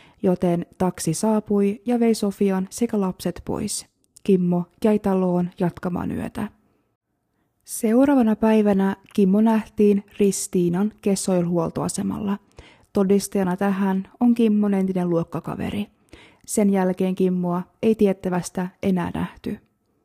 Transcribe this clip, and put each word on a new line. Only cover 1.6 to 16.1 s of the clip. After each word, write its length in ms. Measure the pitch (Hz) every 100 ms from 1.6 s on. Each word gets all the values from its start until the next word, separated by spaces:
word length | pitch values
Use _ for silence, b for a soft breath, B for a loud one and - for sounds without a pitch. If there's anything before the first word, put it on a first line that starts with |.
| 202 208 -
ja 140 | 240
vei 140 | 233
Sofian 520 | 220 202 196 202 190 190
sekä 300 | - 233 214
lapset 420 | 190 - 180 -
pois. 420 | - - 208 - - _ _ _
Kimmo 400 | - 190 180 175 175 _
jäi 140 | 220 208
taloon 520 | 202 190 185 180 175 -
jatkamaan 520 | 175 - 180 175 -
yötä. 380 | 90 - - 208 - _ _ _ _ _ _ _ _ _ _
Seuraavana 720 | - - 220 233 277 277 220 214
päivänä 600 | 220 220 208 196 190 196 _
Kimmo 260 | - 190 208
nähtiin 640 | 220 220 - - 208 202 - -
Ristiinan 720 | 202 - - 190 175 175 208 -
Kessoil 460 | 208 190 - 185 175
huoltoasemalla. 920 | 175 165 156 165 - 196 - 208 202 b b b b b
Todistajana 640 | 208 190 202 196 202 185 180
tähän 520 | 202 190 196 190 190 -
on 140 | 247
Kimmon 400 | 233 226 208 208
entinen 360 | 196 190 185 175
luokkakaveri. 760 | 170 165 - - - - 202 208 _ B